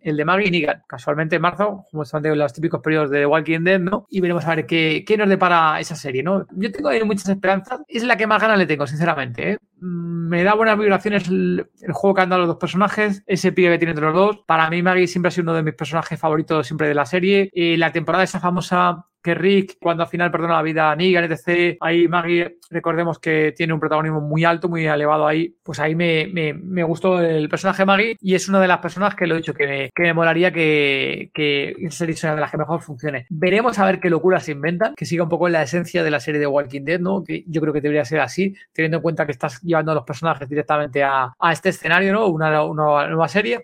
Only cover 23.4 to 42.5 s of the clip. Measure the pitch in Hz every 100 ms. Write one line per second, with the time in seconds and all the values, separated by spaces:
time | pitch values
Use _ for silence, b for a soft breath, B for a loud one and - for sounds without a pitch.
23.4 | 151 147 165 160 156 156 156 156 147 156
24.4 | 165 170 175 170 156 147 147 156 151 156
25.4 | 170 - - 147 151 160 175 160 156 180
26.4 | 156 151 180 180 165 165 190 180 170 160
27.4 | 151 165 190 190 190 196 226 226 190 185
28.4 | 185 196 185 175 170 175 202 196 175 165
29.4 | 160 139 143 139 135 - 170 165 165 165
30.4 | 180 160 156 151 143 135 135 143 - -
31.4 | 147 143 143 - 180 - 170 160 160 151
32.4 | 143 156 147 165 160 131 151 135 - 156
33.4 | 180 202 240 202 190 185 180 160 180 180
34.4 | - 143 156 175 220 294 131 170 165 165
35.4 | 175 165 139 175 170 175 160 147 143 147
36.4 | 143 143 139 139 139 175 175 196 156 160
37.4 | 175 156 151 147 147 147 131 156 123 -
38.4 | 196 196 B - 160 160 165 160 151 139
39.4 | 156 - 170 160 156 151 - 127 165 143
40.4 | 135 147 143 151 147 139 139 135 123 -
41.4 | 170 160 190 165 156 175 196 208 214 156
42.4 | 156